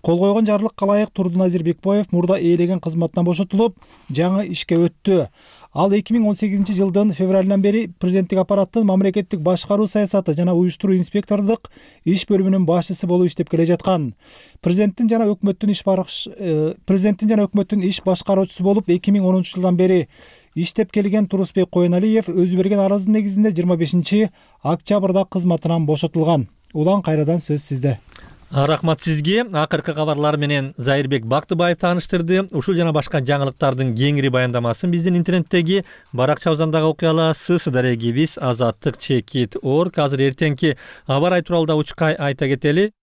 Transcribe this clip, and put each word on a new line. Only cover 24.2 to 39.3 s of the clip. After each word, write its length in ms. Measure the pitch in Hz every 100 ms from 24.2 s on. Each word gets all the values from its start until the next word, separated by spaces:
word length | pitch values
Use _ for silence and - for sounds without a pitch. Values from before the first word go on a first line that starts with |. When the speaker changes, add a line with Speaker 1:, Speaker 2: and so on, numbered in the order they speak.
| 214 _ _ _
Speaker 1:
октябрда 640 | 139 170 - 208 190 185
кызматынан 640 | 190 185 180 165 160 165 151
бошотулган. 640 | 151 170 170 160 160 113 _ _
Улан, 260 | 160 156 202
кайрадан 400 | 180 156 147 170
сөз 240 | - 147
сизде. 340 | 147 135 139 127 - - - - -
Speaker 2:
Рахмат 500 | 139 139 156 165 156
сизге. 460 | - 156 151 208 240
Акыркы 440 | 175 151 160 147
кабарлар 420 | 151 156 147 147 151
менен 380 | 147 143 135 -
Зайырбек 480 | 123 139 135 135
Бактыбаев 540 | 113 131 - 170 175 170
тааныштырды. 680 | 180 180 - 185 165 185 196
Ушул 220 | 160 131
жана 180 | 180 170
башка 300 | 151 135 156
жаңылыктардын 680 | 127 143 139 - 143 127 131 113
кеңири 320 | 135 147 131
баяндамасын 600 | 127 127 120 117 110 180
биздин 260 | 170 170 180
интернеттеги 720 | 170 180 160 180 165 196 185 - _
баракчабыздан 580 | 120 131 151 - 151 160
дагы 140 | 156
окуй 240 | 156 147 165
аласыз. 560 | 160 160 156 - 175
Дарегибиз 720 | 160 127 127 117 117 120 156 -
азаттык 600 | 135 117 123 - - 135
чекит 580 | - 131 -